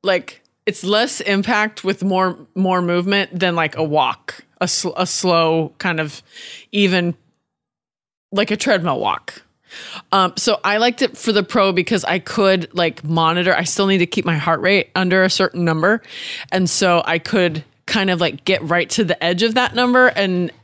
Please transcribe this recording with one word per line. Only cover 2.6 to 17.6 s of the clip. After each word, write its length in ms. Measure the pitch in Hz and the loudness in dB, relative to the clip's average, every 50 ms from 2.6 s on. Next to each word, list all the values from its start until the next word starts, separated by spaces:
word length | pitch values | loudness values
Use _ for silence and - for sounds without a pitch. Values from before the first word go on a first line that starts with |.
| 190 185 185 180 | 0 2 2 0
movement 560 | 180 175 175 175 175 196 202 202 190 - 180 175 | 0 0 0 0 0 0 0 0 0 -2 -4 -2
than, 180 | 190 180 170 | -2 0 0
like, 200 | 165 160 151 - | 0 -2 -2 -2
a 60 | 160 | -4
walk, 600 | 160 151 151 151 131 120 - - _ - - - _ _ _ _ | -4 0 0 0 0 0 -2 -6 _ -16 -16 -16 _ _ _ _
a 80 | 180 175 | -4 -2
sl-, 240 | - - - 180 - | -2 -2 -4 -4 -2
a 100 | - 185 | -2 -4
slow 680 | 175 - - - 180 170 165 165 160 160 165 160 - _ _ | -2 -2 -2 0 2 2 2 2 2 2 0 0 -4 _ _
kind 200 | - 185 165 160 | -4 -4 -2 -2
of 220 | 156 147 - - _ _ - - - - - - - _ | -4 -6 -8 -14 _ _ -20 -20 -20 -18 -20 -20 -18 _
even, 460 | - 202 202 185 180 185 175 175 170 _ _ _ _ _ _ _ _ _ _ _ _ _ _ _ _ _ _ _ _ _ _ _ | 0 2 2 4 2 2 0 0 -4 _ _ _ _ _ _ _ _ _ _ _ _ _ _ _ _ _ _ _ _ _ _ _
like, 200 | - 202 208 - | -2 -2 0 0
a 60 | 214 | -2
treadmill 440 | 208 - 277 220 185 165 175 135 - | -2 2 2 2 2 2 -2 -2 -2
walk. 420 | - 101 - - _ - - - _ _ _ _ _ _ - - - - - - - _ | -2 -2 -4 -4 _ -14 -16 -16 _ _ _ _ _ _ -20 -18 -16 -16 -16 -16 -6 _
Um, 220 | 190 190 185 175 - | 2 2 2 2 0
so 240 | - - 240 208 - | -2 0 0 0 0
I 140 | - 196 202 | 0 0 0
liked 240 | 214 233 247 233 - | 2 2 0 2 0
it 140 | 269 233 - | -2 -2 -2
for 160 | - - 226 | -4 -4 0
the 100 | 208 208 | 0 0
pro 300 | 190 - - 226 196 196 | 0 0 0 2 2 2
because 320 | 185 180 175 - 226 185 - | 2 0 0 0 -2 -2 0
I 140 | - 175 185 | -2 -4 -4
could, 540 | - - - - 196 190 190 185 165 - - | -4 -4 -2 2 2 4 2 2 -2 -4 -2
like, 280 | 175 175 165 - - | 0 0 0 -2 -6
monitor. 540 | - 151 165 165 160 160 170 175 175 185 170 | -6 -2 0 2 2 2 2 2 2 2 2
I 80 | - 175 | 2 0
still 220 | - - - 196 | -2 0 0 2
need 120 | 196 190 185 | 2 2 2
to 80 | 175 | 2
keep 200 | 170 - 220 - | 0 -2 -2 -2
my 100 | 175 165 | 0 -2
heart 240 | 147 143 170 165 143 | 0 0 0 0 0
rate 300 | - 185 202 196 - _ _ | 2 2 2 2 0 _ _
under 300 | 180 185 180 185 190 185 | -2 0 2 4 4 2
a 60 | 190 | 2
certain 340 | - - 190 175 - 175 175 | 2 0 0 -2 0 -2 0
number. 380 | 165 160 160 160 196 220 220 - - - - - - - - - - | 0 0 2 2 2 2 0 -4 -12 -18 -14 -14 -12 -12 -12 -10 -4
And 160 | - 185 185 170 | -2 0 0 0
so 340 | - - 196 180 175 170 - | 0 2 2 2 2 2 2
I 120 | - 170 170 | 0 -4 -4
could 460 | - - - 202 180 170 151 160 | -4 -2 0 0 0 0 -2 -4